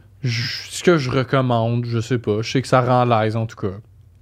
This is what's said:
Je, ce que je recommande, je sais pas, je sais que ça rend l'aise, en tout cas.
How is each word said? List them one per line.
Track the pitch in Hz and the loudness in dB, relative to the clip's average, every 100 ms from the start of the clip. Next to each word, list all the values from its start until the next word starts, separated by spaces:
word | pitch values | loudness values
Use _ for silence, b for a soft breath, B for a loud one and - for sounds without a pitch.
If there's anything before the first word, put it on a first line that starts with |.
| - - | -10 -8
Je, | 127 117 127 - - | -4 -2 -4 -8 -12
ce | - | -2
que | - 165 | 2 2
je | 127 | 2
recommande, | 135 120 135 127 117 113 120 120 | -2 0 0 2 0 0 -2 -2
je | 117 | -4
sais | 110 123 | -2 -2
pas, | 107 104 | 0 -2
je | 113 | 0
sais | 139 | -2
que | 123 | 2
ça | 127 | 2
rend | 123 123 | 4 4
l'aise, | 123 113 110 113 | 4 2 2 -2
en | 113 | -4
tout | - | -6
cas. | 104 98 - - - _ | -8 -8 -14 -20 -20 _